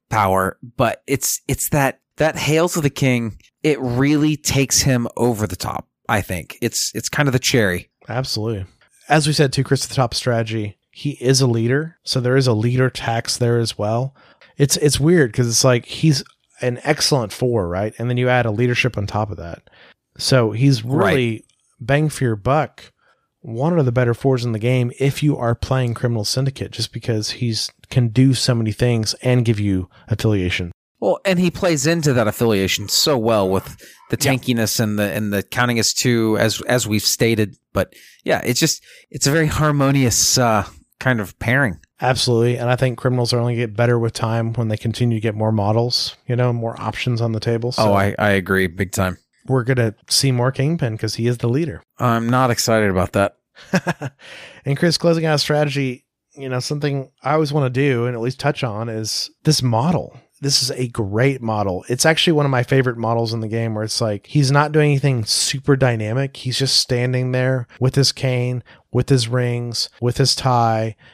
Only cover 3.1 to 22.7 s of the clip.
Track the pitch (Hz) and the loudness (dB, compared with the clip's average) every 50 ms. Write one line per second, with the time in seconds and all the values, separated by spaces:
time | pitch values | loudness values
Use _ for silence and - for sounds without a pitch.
3.1 | 123 117 117 113 - - - _ _ _ - 156 143 120 131 123 117 123 135 143 | 0 0 -2 -4 -8 -12 -18 _ _ _ -2 0 0 0 -2 -2 0 0 2 2
4.1 | 151 147 151 156 156 - - - - 139 139 - - - - 143 131 120 117 110 | 2 2 2 2 0 -2 -2 -2 0 0 0 2 0 0 2 2 2 2 0 -2
5.1 | - - 113 123 117 101 107 90 92 - - - 65 - - _ _ _ _ - | -2 -2 0 0 0 0 -4 -4 -6 -6 -8 -6 -8 -8 -10 _ _ _ _ -2
6.1 | 113 104 - - 95 87 - - - - - 110 - - - - - 92 - - | -2 -2 0 -2 -4 -6 -6 -10 -8 -6 -4 -4 -2 -4 -6 -6 -6 -6 -8 -4
7.1 | - - 143 139 123 127 - - - 127 107 95 90 87 - _ _ _ _ - | -2 -2 0 0 0 0 0 0 2 2 2 2 0 -2 -6 _ _ _ _ -10
8.1 | 113 123 131 - - 110 107 113 113 98 95 - _ _ _ _ _ _ _ - | -6 -6 -6 -6 -6 -6 -6 -6 -6 -6 -8 -12 _ _ _ _ _ _ _ 0
9.1 | 147 160 143 151 143 160 151 131 - 139 127 - 139 127 - - - - 123 117 | 2 2 2 2 2 2 2 2 2 0 0 0 0 0 -2 -2 -2 0 0 0
10.1 | - - - 127 120 117 117 110 110 113 104 104 - _ _ _ _ - - 143 | -2 -4 -2 -2 0 0 -2 -2 -4 -6 -6 -6 -8 _ _ _ _ -10 -8 -8
11.1 | 139 - 120 123 135 127 139 123 117 113 113 117 131 143 160 165 - _ _ - | -6 -2 0 2 2 4 4 2 2 2 0 0 0 0 -2 -4 -10 _ _ -6
12.1 | - 135 120 123 131 135 131 127 113 107 110 120 123 127 131 127 - - - 117 | -4 -2 0 2 2 2 2 2 2 2 2 0 2 2 0 0 0 -4 -4 -4
13.1 | 113 117 - - - - 120 120 120 120 117 110 - - 104 104 113 120 127 139 | -4 -4 -4 -4 -4 -2 0 2 2 2 0 -2 -4 -4 -4 -2 -2 -2 -2 -4
14.1 | - _ _ - _ _ - - _ - 143 139 - - 147 147 123 127 135 160 | -8 _ _ -20 _ _ -20 -12 _ 0 0 0 2 2 2 2 2 2 2 4
15.1 | 180 175 143 113 - - 123 117 113 - - 131 123 120 120 - - - - 160 | 4 4 4 2 2 0 0 0 2 2 4 4 4 2 0 -4 -4 0 2 2
16.1 | 143 139 - - _ _ _ _ _ - - 127 120 123 - - 151 - - - | 2 2 0 -8 _ _ _ _ _ -6 -4 -4 -4 -2 0 0 0 0 0 0
17.1 | 151 135 113 98 - - 131 127 120 110 92 85 87 92 104 110 - - 117 123 | 0 0 0 -2 -4 -2 -2 0 0 0 0 -2 -2 -2 -4 -4 -4 -4 -4 -2
18.1 | 123 123 127 127 123 123 120 113 104 107 123 123 120 - - 120 - - 101 - | -2 0 2 2 2 2 2 0 0 0 0 0 0 0 0 0 -2 -2 -4 -4
19.1 | - 104 110 104 - 85 82 85 - - - _ _ - - - - _ _ _ | -2 -2 -4 -4 -6 -8 -12 -12 -14 -14 -18 _ _ -20 -20 -20 -20 _ _ _
20.1 | _ - - - 135 131 117 110 107 113 135 143 135 113 110 120 135 160 196 196 | _ -8 -2 2 2 4 4 2 2 2 4 4 4 2 0 -2 0 2 2 2
21.1 | 185 135 123 117 110 107 - _ _ _ _ _ _ - 117 110 139 147 156 151 | 2 2 0 0 -4 -6 -10 _ _ _ _ _ _ -10 -4 0 0 2 2 0
22.1 | - - 135 120 110 104 98 123 139 156 135 - | -2 -2 -2 -2 -2 -2 -2 0 0 0 0 -2